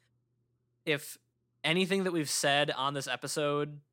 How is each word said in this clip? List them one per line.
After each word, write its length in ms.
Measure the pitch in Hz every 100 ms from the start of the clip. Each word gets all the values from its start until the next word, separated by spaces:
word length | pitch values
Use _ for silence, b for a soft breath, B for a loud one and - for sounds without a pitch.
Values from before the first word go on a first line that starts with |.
| _ _ _ _ _ _ _ _
if 320 | - 147 - - _ _ _ _
anything 400 | 147 170 185 196
that 80 | 185
we've 160 | 170 143
said 420 | - 147 143 147
on 200 | 131 135
this 140 | 143 131
episode 720 | 123 139 160 147 147 147 147 _